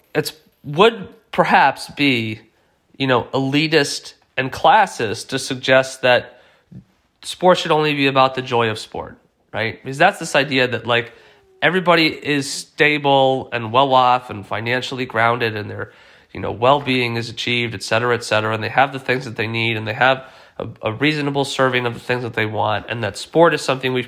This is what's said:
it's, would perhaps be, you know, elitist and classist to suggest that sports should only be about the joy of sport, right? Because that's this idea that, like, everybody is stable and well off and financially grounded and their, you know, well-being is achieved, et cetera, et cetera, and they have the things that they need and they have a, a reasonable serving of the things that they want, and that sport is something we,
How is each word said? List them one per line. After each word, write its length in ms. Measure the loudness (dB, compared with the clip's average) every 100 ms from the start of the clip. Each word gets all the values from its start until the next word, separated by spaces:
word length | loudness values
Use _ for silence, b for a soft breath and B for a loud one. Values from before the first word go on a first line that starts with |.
| _
it's, 200 | -6 -4 -12 _ _
would 500 | -6 4 4 2 -10 -20 _
perhaps 580 | -2 4 4 4 2 -10
be, 520 | -2 0 2 -2 -8 -14 _ _ _ _ -6
you 100 | 0
know, 160 | 0 0
elitist 800 | -2 0 0 2 2 2 -4 -12 -20 _ -6
and 140 | -6
classist 760 | 2 4 6 4 -2 -4 -6 -6
to 100 | -8
suggest 640 | -6 -4 4 4 4 0
that 400 | 4 4 2 b b b b -20 -20 _ _ _
sports 380 | -14 2 4 4
should 100 | 2
only 220 | 2 2
be 140 | 2 2
about 280 | 4 2 2
the 60 |
joy 280 | -2 0 0
of 100 | -2
sport, 380 | -8 -12 -14 -18 _ _ _
right? 300 | -6 -6 -6
Because 140 | -12 2
that's 220 | 2 2
this 160 | -2 0
idea 320 | 2 0 0
that, 180 | -2 0
like, 280 | -2 -2 b b b _ _
everybody 460 | 0 2 2 2 2
is 420 | -2 -2 -2 -2
stable 1000 | -8 -10 0 2 2 2 2 2 0 -4
and 200 | -6 0
well 220 | 2 4
off 360 | 4 4 2 -2
and 160 | -12 -8
financially 600 | -6 -2 -4 -4 -6 -4
grounded 500 | 0 0 2 -2 -4
and 140 | -8
their, 220 | -10 -12 b b b b
you 80 | -10
know, 120 | -8
well-being 680 | 0 4 4 2 -2 -2 -4
is 120 | -8
achieved, 440 | -8 -4 -2 -4
et 100 | -6
cetera, 320 | -2 0 2 -2
et 80 |
cetera, 300 | 0 0 0
and 100 | -4
they 60 | -2
have 240 | 2 0
the 60 | 0
things 260 | -4 -4 -4
that 100 | -6
they 120 | -4
need 280 | -2 -2 -2
and 120 | -6
they 60 |
have 380 | 0 2 2 B B B -12
a, 120 | -12 -8
a 100 | -8
reasonable 500 | -2 -2 -2 -4 -2
serving 420 | -4 0 0 0 -4
of 80 |
the 60 | -6
things 240 | -4 -4
that 100 | -4
they 120 | -4 -4
want, 400 | -2 -2 -4 -6
and 160 | -6
that 140 | -6 -8
sport 360 | -4 4 4
is 80 | 4
something 320 | -2 -2 -2
we, 140 | -4